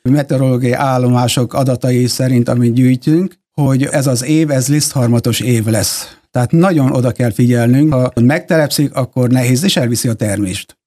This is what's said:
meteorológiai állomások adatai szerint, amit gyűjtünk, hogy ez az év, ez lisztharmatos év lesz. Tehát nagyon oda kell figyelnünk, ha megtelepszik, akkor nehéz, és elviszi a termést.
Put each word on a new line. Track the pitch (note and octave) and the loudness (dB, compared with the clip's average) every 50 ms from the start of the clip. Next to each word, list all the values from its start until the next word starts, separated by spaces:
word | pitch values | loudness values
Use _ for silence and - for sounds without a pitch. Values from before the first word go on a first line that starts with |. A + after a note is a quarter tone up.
meteorológiai | - B2 C3+ D3 C#3 C3 C#3+ C3 C3+ C3 B2+ A#2+ C3 B2 | -2 0 0 0 0 0 -2 0 0 0 0 0 0 -2
állomások | A#2+ - C#3+ C3+ C3 B2+ B2 B2 B2 B2 B2 B2 - C#3 B2 A2+ - | -2 -2 -2 -2 0 0 0 2 2 2 0 0 0 -2 -4 -2 -2
adatai | C#3 C3 C3+ B2+ A#2+ - B2+ B2 B2 B2 | -2 -2 0 -2 -2 -2 0 0 0 0
szerint, | A#2+ - - C3 B2+ C3 A#2+ A#2+ - | 0 -2 -2 -2 0 2 0 0 0
amit | B2 A#2+ B2 A#2+ A#2 | 0 0 0 2 2
gyűjtünk, | B2+ B2+ B2+ B2+ A#2+ - D#3 D#3 E3+ F#3+ F#3 - _ _ _ | 2 2 2 2 0 0 0 0 2 0 -2 -6 _ _ _
hogy | _ - C#3+ C#3 C3+ B2+ C#3 | _ -2 0 0 0 0 -2
ez | D3 - D3+ C3 | -2 -2 -2 0
az | C#3 B2+ A#2+ B2+ | 0 -2 -2 -2
év, | C3 D3+ D#3+ D#3+ D3+ | 0 0 0 0 0
ez | C#3 C3 B2 | 0 -2 0
lisztharmatos | C3 D3 D3+ C#3+ - - C3+ B2 A#2 A#2+ A#2 - B2 A2 - | 0 0 0 -2 -2 -2 -2 0 2 0 0 0 -2 -2 -2
év | A2 B2+ B2 A2+ G#2 | -2 0 0 0 0
lesz. | A2+ A2+ G#2+ F#2+ - - - - - - _ _ _ | 0 -2 -2 -2 -4 -6 -8 -12 -14 -18 _ _ _
Tehát | - B2 B2 A#2+ | -4 -2 0 2
nagyon | - E3 F3+ G3 F3 D3+ C3+ C3 | 2 2 2 2 2 2 2 2
oda | D3 C3 B2 B2 | 0 0 -2 -2
kell | G#2+ - B2 A#2+ | -2 -2 -2 -2
figyelnünk, | G#2 - B2 A#2+ B2 A#2+ A#2 A#2 B2 C3+ D3+ D#3 C#3+ | 0 0 2 2 2 2 2 2 4 4 2 2 2
ha | B2+ B2+ B2 - | 0 0 0 0
megtelepszik, | A#2 A#2 B2+ D3 F3 F3 - E3+ D#3+ D3+ C3+ - - D3 C#3 - | 0 2 2 2 0 0 0 0 0 0 0 0 -2 -2 -2 -2
akkor | C#3 B2+ - _ B2+ B2 B2 | -4 -6 -4 _ -2 0 0
nehéz, | B2+ B2+ B2 B2 B2+ B2 F3 | 0 0 2 0 0 0 0
és | G3+ - | -2 -2
elviszi | E3+ B2+ A#2 A#2+ A#2 - | -2 -2 -2 -2 -2 -2
a | B2+ A2 | -4 -4
termést. | - - G#2+ G2 G#2 G2+ F#2 F#2+ - - - _ _ _ | -4 -4 -4 -4 -4 -4 -4 -6 -8 -12 -16 _ _ _